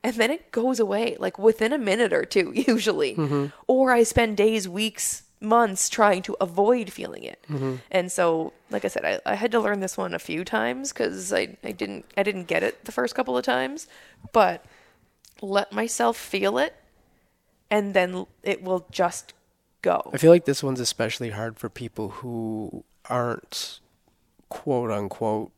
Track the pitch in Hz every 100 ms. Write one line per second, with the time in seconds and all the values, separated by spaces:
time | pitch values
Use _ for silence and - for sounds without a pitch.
0 | - 226 226 330 _ - 247 254 208 202
1 | 233 - 190 - 214 220 220 294 214 208
2 | 220 165 - 202 175 220 269 226 214 165
3 | 143 120 147 143 143 - - 254 262 240
4 | 226 - 226 202 214 220 185 180 220 -
5 | - - _ _ 214 233 226 190 - -
6 | 208 190 180 - 185 175 202 247 208 -
7 | - - - - - 147 135 127 - 190
8 | 180 - 175 160 160 _ _ - 196 -
9 | 80 98 - 202 226 226 - 202 190 -
10 | 190 82 - 160 185 110 117 123 269 -
11 | 113 95 92 95 101 - - 185 98 -
12 | - - 202 196 170 165 196 - - 233
13 | 247 - 254 254 254 247 262 294 - -
14 | - _ - 233 185 170 - - _ _
15 | _ _ _ _ 202 196 202 208 233 -
16 | 233 233 - 196 196 240 294 - _ _
17 | _ _ _ _ _ _ _ 214 202 190
18 | 180 185 - _ - 196 185 185 180 -
19 | 175 - - - _ _ _ _ - -
20 | - - 160 175 156 139 139 131 120 -
21 | 113 - 120 104 113 113 110 - 117 -
22 | 104 - 127 117 113 110 107 - - _
23 | - 123 120 - _ - - - _ _
24 | _ _ _ _ _ - - 127 120 104
25 | 101 - 110 107 107